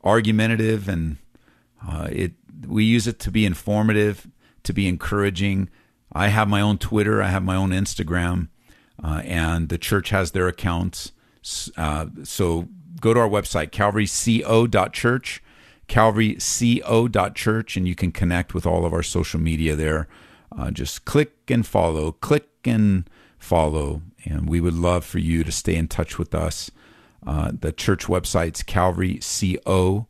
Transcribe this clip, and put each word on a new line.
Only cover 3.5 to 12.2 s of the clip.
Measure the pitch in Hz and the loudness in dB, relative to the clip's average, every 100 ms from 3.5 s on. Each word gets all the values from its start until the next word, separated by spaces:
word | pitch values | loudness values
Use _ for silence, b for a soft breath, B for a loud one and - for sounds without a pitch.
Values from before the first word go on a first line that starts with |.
| 85 - 104 110 107 104 101 - _ b b | 0 -2 0 2 4 2 -2 -14 _ b b
to | - | -4
be | 92 98 | 0 0
encouraging. | 90 - 101 101 90 101 98 92 b b b b | -2 -2 0 0 0 0 0 -2 b b b b
I | - 101 | -2 2
have | 107 104 | 2 2
my | 101 | 2
own | 104 101 | 2 0
Twitter. | - 107 104 107 | 0 0 2 2
I | 98 | 2
have | 95 | 0
my | 92 | 0
own | 92 95 | 0 0
Instagram, | 92 98 - 82 87 87 90 82 b b b b b | 0 -2 -4 -2 -2 0 -2 -4 b b b b b
uh, | 80 78 | -4 -4
and | - 87 80 85 82 | -4 -2 0 0 -2
the | 85 | -4
church | - 104 - | 0 -2 2
has | 98 90 | 0 0
their | 95 90 | 0 -2
accounts. | - 92 85 92 - - b b b | 0 -2 0 -2 -6 -14 b b b
S-, | - - - - | -12 -10 -10 -6
uh, | 78 76 80 - | -4 -4 -6 -12